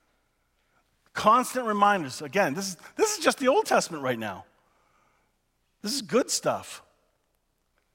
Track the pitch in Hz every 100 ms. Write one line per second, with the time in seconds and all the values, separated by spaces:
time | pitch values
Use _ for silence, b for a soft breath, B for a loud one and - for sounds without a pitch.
0 | _ _ _ _ _ _ _ _ _ _
1 | _ - 208 240 247 254 233 208 202 202
2 | 139 - 147 175 175 156 196 170 B -
3 | 427 415 277 - 254 370 427 233 - 160
4 | 131 117 107 90 - _ _ _ _ _
5 | _ _ _ _ _ _ _ _ 208 277
6 | 196 220 - - 156 104 - - _ _
7 | _ _ _ _ _ _ _ _ _